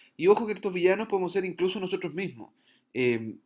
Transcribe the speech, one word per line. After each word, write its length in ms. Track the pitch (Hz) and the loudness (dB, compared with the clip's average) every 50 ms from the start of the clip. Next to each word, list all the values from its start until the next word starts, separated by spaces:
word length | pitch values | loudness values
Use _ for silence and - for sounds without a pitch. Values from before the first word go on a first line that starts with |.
| - _ _ | -20 _ _
Y 120 | - 160 | 2 6
ojo 200 | 185 214 220 233 | 6 6 6 4
que 60 | 214 208 | -2 -4
estos 200 | - - 202 180 | -4 -4 -4 -2
villanos 360 | 180 170 185 190 202 220 214 | 2 4 4 4 2 0 -2
podemos 240 | 202 190 185 170 180 | -2 -2 -2 -2 -2
ser 100 | 196 185 | -2 -2
incluso 380 | 185 165 - 180 185 185 214 | -2 -2 -2 -2 -2 0 -4
nosotros 320 | 185 180 190 185 185 170 143 | -4 -4 -4 -6 -6 -6 -6
mismos. 380 | 175 196 160 123 113 101 - _ _ _ _ _ _ _ _ - | -6 -6 -6 -8 -12 -18 -20 _ _ _ _ _ _ _ _ -4
Em, 440 | 127 127 123 120 113 113 110 - - _ | 0 2 2 2 0 -2 -8 -10 -14 _